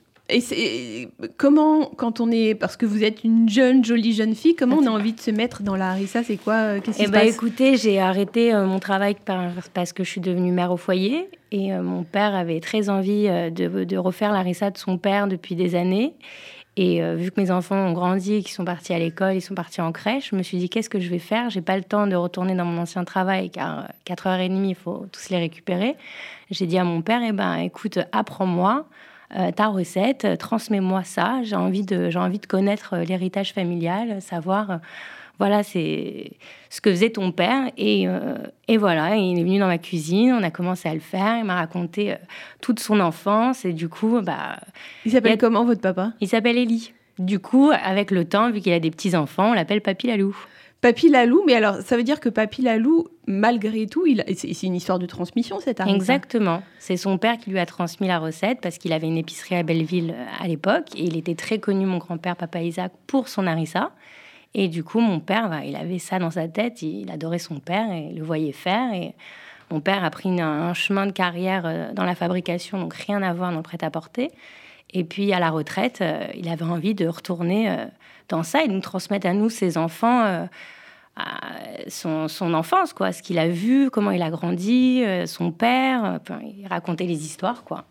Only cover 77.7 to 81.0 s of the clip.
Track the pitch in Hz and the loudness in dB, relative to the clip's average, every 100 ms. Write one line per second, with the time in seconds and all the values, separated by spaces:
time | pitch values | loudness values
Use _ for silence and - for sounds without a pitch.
77.7 | 180 113 - - - - 165 165 - 311 | -2 -6 -14 -20 -20 -8 -6 -2 0 0
78.7 | 190 - 185 - 202 185 190 220 220 185 | -2 -4 -8 -4 -2 0 2 0 0 0
79.7 | 165 165 165 226 247 220 175 180 - - | 0 -2 0 2 4 2 0 -6 -12 -20
80.7 | - - - | -20 -20 -20